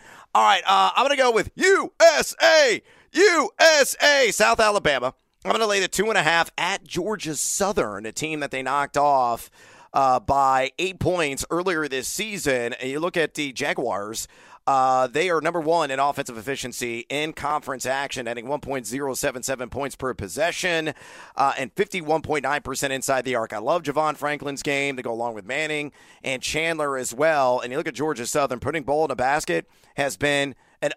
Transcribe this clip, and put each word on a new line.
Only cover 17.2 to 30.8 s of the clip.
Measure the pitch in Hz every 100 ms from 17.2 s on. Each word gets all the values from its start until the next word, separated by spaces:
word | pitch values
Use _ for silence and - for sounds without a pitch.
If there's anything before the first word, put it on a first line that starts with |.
| 160
conference | 147 143 151 139 131 123
action, | 135 139 131 117
adding | 120 113
one | 143
point | - 135 104
zero | 127 143
seven | 123 147 127
seven | 120 131 120
points | 123 139 -
per | 131 110
possession, | 98 123 165 - 185 165 156 131 - - - -
uh, | 135 120
and | 131
fifty-one | - 208 185 151 156
point | - 151
nine | 131 143
percent | 131 135 139
inside | 135 127 131
the | 127 123
arc. | 113
I | 107
love | 113 170
Javon | 151 143 156 143
Franklin's | 143 147 131 139
game | 147 139 139 127
to |
go | 120
along | 113 120 110
with | 95
Manning | 135 156 151 147 - - -
and | 123 131
Chandler | - 151 165 160 147 131
as | 123
well. | 117 156 151 127 123
And | 120
you | 131
look | 165
at |
Georgia | 117 156 127 117
Southern, | 151 139 120
putting | 131 160
ball | 127 147 156
in |
a | 120
basket | 127 151 - 165 - _ _ -
has | 143 -
been | 143 143 139 123 _ _